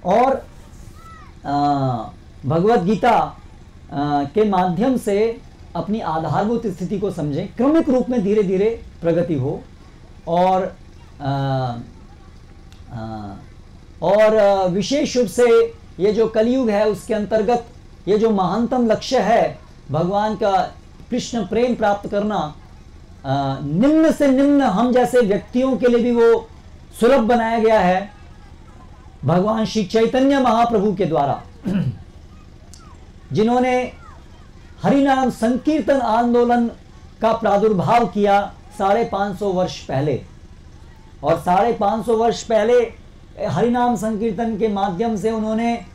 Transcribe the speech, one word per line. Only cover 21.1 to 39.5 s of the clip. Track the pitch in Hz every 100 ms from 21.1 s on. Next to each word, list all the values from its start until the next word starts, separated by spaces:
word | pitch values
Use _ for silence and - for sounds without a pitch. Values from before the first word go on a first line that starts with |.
| 247 - 233 202
प्रेम | 220 247 233
प्राप्त | 214 202 -
करना, | 202 202 196 151 147 - - - - - - 135
आ, | 135 139 135
निम्न | 143 156 269 311 320
से | - 285
निम्न | 262 277 285
हम | 262 190 247
जैसे | 247 240 247
व्यक्तियों | 214 202 - 247 262 233
के | 247
लिए | 240
भी | 233
वो | 233 233 226 - - - - - -
सुलभ | 226 269
बनाया | 220 240 226 233
गया | 220 220
है | 180 185 202 - - - - - - - - - - - 131
भगवान | 175 202 220 220
श्री | 220
चैतन्य | 202 220 226 254 269 277
महाप्रभु | 247 226 233 226 202
के | 190 175
द्वारा, | 156 139 113 - - 226
<clears throat> | 190 131 104 - - - 1077 - - - - - - - - -
जिन्होंने | 135 220 247 254 254 247 - - - - - - - - -
हरिनाम | 180 277 277 262 254
संकीर्तन | - 226 254 - 302 - 277
आंदोलन | 226 220 240 240 240 240 233 - - - - -
का | 220
प्रादुर्भाव | 220 214 202 214 196 139 233 233
किया | 208 202 202 196 - - -
साढ़े | 196 208
पाँच | 233 196 202 190
सौ |
वर्ष | 202